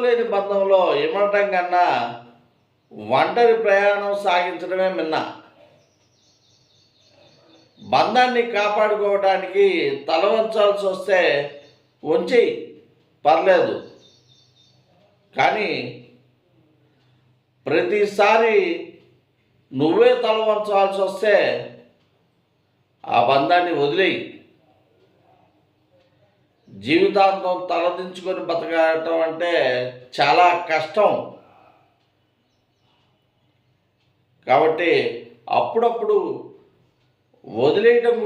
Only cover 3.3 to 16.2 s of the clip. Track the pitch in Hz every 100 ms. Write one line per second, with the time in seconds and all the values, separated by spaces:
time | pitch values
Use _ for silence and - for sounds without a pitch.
3.3 | 240 233 220 202 196 202 202 202 202 202
4.3 | 175 139 165 180 185 185 170 160 147 -
5.3 | - - _ _ _ _ _ _ _ _
6.3 | _ _ _ _ _ _ _ _ _ _
7.3 | _ _ _ _ _ 101 131 160 247 247
8.3 | 240 - 202 208 214 208 202 202 202 190
9.3 | 185 180 190 196 170 143 139 - 170 202
10.3 | 226 220 214 202 202 196 185 208 185 160
11.3 | 143 143 - - _ _ _ 147 170 -
12.3 | 240 196 - - - _ _ _ _ 143
13.3 | 165 185 175 110 101 - - _ _ _
14.3 | _ _ _ _ _ _ _ _ _ _
15.3 | 254 254 214 185 135 123 120 - _